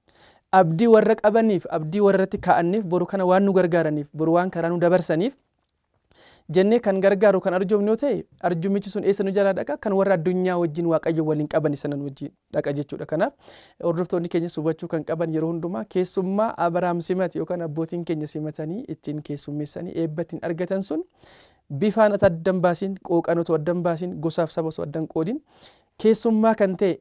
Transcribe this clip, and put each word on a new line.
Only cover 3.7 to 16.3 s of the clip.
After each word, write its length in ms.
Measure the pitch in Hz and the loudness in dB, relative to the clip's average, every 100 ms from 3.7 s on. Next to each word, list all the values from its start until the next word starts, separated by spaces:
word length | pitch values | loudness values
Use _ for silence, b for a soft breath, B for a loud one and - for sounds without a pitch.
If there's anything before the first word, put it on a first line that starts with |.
| 170 160 151 143 | 2 0 -2 -6
boru 200 | 147 160 | -2 2
waan 160 | 170 185 | 2 2
karaa 200 | 170 165 | -2 -2
nu 100 | 175 | 2
dabarsaniif... 580 | 175 180 170 160 233 - _ _ _ _ _ _ _ b b b - | 2 2 2 0 -2 -6 _ _ _ _ _ _ _ b b b -2
jennee 300 | 170 196 240 | 2 4 4
kan 200 | 220 190 | 2 2
gargaaru, 380 | 196 196 208 190 | 2 4 4 4
kan 120 | 190 | 0
arjoomnu 380 | 180 185 208 202 | -2 0 0 2
yoo 20 | 220 | 0
ta'e, 280 | 285 180 - _ | 0 -2 -6 _
arjumichi 480 | 175 170 190 196 196 | -2 -2 0 -2 -2
sun 140 | 208 | -2
eessa 200 | 190 202 | 0 0
nu 80 | 196 | 0
jalaa 220 | 190 196 | 2 0
dhaqa? 240 | 190 226 294 | 0 -4 -4
Kan 160 | - | -2
warra 220 | 190 196 185 | 0 2 2
addunyaa 400 | 160 185 185 175 | 2 0 0 0
wajjin 280 | 170 151 170 | -2 0 0
Waaqayyo 360 | 160 - 160 156 | 2 2 0 0
waliin 220 | 151 151 | 0 0
qaban 280 | 160 151 143 | 0 0 -2
sana 200 | 147 143 | -4 -6
nu 80 | 143 | -8
wajjin 220 | 135 143 - _ | -10 -14 -14 _
dhaqa 200 | - 147 | -4 -4
jechuudha. 320 | 143 147 - 151 | -6 -8 -10 -6
Kanaaf, 280 | 156 240 - B B B B | -2 -2 -4 B B B B
hordoftoonni 460 | 170 165 175 180 175 | -4 -2 -2 -4 -2
keenya 200 | 175 175 - | -4 -4 -4
hubachuu 320 | 156 160 170 | -4 -4 -6
kan 160 | 165 | -6
qaban 300 | 147 160 165 | -4 -4 -2
yeroo 180 | 156 160 | -2 -2
hundumaa 340 | 170 170 208 214 | -4 -6 -8 -4
keessummaa 680 | 185 180 - 185 | -2 -2 -2 -2